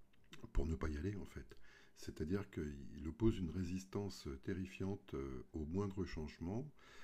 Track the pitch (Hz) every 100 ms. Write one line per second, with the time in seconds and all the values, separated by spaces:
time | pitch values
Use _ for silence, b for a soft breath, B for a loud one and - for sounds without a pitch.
0 | - - - - - - 76 80 80 76
1 | 92 101 - - - - B B B -
2 | - - 78 98 95 - 76 71 67 73
3 | 78 78 110 95 85 87 85 92 - 101
4 | 101 - - 71 - 92 92 - 95 101
5 | - 69 67 64 65 80 76 92 101 95
6 | 85 - 76 - 82 107 147 - B B